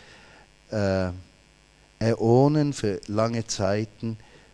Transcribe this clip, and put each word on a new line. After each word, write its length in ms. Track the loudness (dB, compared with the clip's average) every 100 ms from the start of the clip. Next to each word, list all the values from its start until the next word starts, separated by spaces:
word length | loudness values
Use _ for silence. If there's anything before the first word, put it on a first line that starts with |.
| -20 -20 -20 -20 -20 -20 -8
äh, 400 | -2 0 0 -2 -6 -16 -20 -20 -20 -20 -20 -18 -4
Äonen, 720 | -2 2 4 6 6 4 0
für 280 | -2 -4 -4 -4
lange 400 | -2 0 -2 -6
Zeiten 680 | -2 0 0 -4 -8 -10 -10 -14 -20 -20